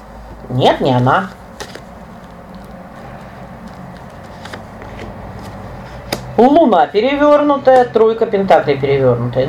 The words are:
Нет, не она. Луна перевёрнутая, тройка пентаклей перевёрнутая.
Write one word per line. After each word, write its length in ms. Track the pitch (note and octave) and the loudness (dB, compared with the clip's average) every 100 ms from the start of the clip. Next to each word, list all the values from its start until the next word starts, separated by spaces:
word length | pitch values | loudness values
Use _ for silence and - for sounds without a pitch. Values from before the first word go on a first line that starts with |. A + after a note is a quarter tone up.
| - - - - - | -18 -20 -18 -18 -8
Нет, 320 | B2+ G3+ E4 | 0 2 2
не 120 | D#3+ | 2
она. 360 | B2 B2 E3+ F#3+ - - - - - - - - - - - - - - - - - - - - - - - - - - - - - - - - - - - - - - - - - - - - - - - - - - - | 2 2 2 -2 -10 -18 -18 -16 -18 -20 -20 -20 -20 -20 -20 -20 -18 -18 -18 -18 -18 -18 -18 -18 -18 -18 -16 -16 -16 -18 -18 -18 -18 -18 -18 -16 -16 -16 -16 -16 -14 -14 -14 -16 -16 -14 -14 -14 -16 -16 -16 -10 -8 -2 4
Луна 500 | A#3+ D#4 D4+ F3+ D3+ | 6 6 6 4 2
перевёрнутая, 960 | G3+ B3 C#4+ D4 D4 D4 C#4 C4 B3+ A#3+ | 2 0 2 4 4 4 2 4 4 4
тройка 400 | A3 A3 A3+ G#3+ | 2 2 2 0
пентаклей 520 | G3+ G3 D#3+ D3 C3+ | 0 4 4 4 0
перевёрнутая. 680 | C3+ C#3 C3 A#2+ B2 B2+ | 0 2 2 2 0 -2